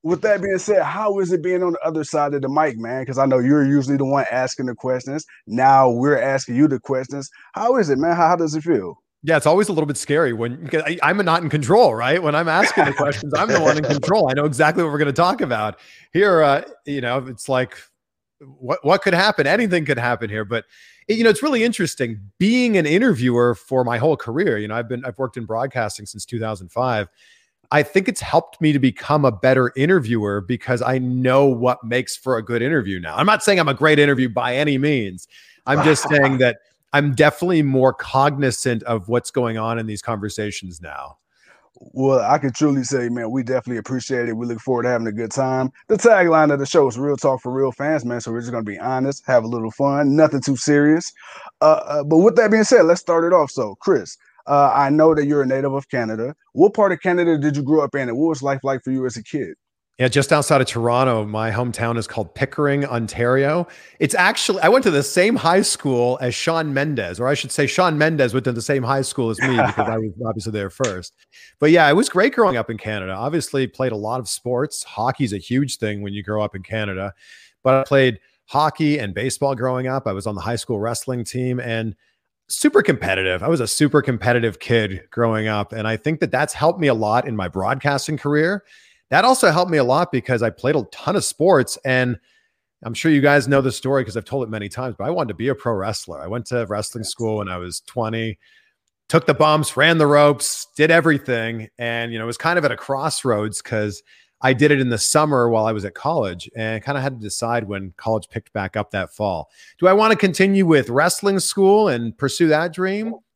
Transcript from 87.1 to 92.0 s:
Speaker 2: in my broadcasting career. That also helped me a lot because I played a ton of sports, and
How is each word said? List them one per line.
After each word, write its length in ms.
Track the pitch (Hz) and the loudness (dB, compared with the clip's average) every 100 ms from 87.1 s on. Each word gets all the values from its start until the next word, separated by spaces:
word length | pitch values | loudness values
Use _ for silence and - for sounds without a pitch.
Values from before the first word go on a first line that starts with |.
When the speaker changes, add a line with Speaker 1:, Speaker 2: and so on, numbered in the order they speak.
| 117 131 | 0 0
Speaker 2:
in 80 | 107 | -4
my 140 | 90 | -6
broadcasting 680 | 92 101 135 147 139 - 151 | -4 -4 -2 -2 -2 -4 -6
career. 460 | 143 147 160 202 - _ _ _ _ | -2 0 0 -4 -10 _ _ _ _
That 160 | 143 226 | 2 4
also 260 | 262 208 | 4 4
helped 180 | 160 180 | 4 2
me 80 | 160 | 2
a 60 | |
lot 260 | 123 139 170 | 2 2 0
because 320 | 127 - 123 | -4 -2 -2
I 100 | 113 | -2
played 260 | - 123 156 | -2 -2 -2
a 60 | |
ton 340 | 107 - - 190 | -4 -6 -4 -2
of 80 | - | -4
sports, 520 | - 170 165 120 - | 0 4 4 2 -4
and 340 | 135 127 | -2 0